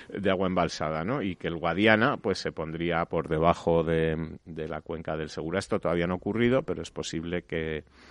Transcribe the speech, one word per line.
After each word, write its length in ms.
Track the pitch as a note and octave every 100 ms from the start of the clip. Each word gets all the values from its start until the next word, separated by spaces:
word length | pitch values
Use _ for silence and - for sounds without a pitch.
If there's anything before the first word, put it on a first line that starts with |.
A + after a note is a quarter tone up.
| -
de 220 | - F#2+
agua 160 | F#2 F#2+
embalsada, 580 | F#2 E2 - D#2 D#2
¿no? 160 | F2 C#3+
Y 140 | G2+
que 140 | E2+ E2+
el 80 | E2
Guadiana, 600 | E2+ E2+ G#2+ A2 B2 A2+
pues, 200 | G#2+ F#2+
se 140 | F2
pondría 520 | D#2+ D#2+ D#2+ E2+ E2 E2+
por 220 | E2+ D2
debajo 540 | D#2 E2 E2+ - E2+
de, 560 | D#2+ E2 D#2+ D#2+ D#2+ E2+
de 240 | - D#2+ D#2
la 120 | D#2
cuenca 340 | - E2 E2 D#2+
del 140 | D2+
Segura. 280 | - D#2+ F2+
Esto 220 | - G#2
todavía 260 | E2+ E2+ E2+
no 80 |
ha 20 | F2+
ocurrido, 440 | - G#2+ A#2+ B2+
pero 180 | - E2
es 100 | E2
posible 500 | - D#2 E2 E2 F2
que, 400 | - E2 D#2+ D#2 - - -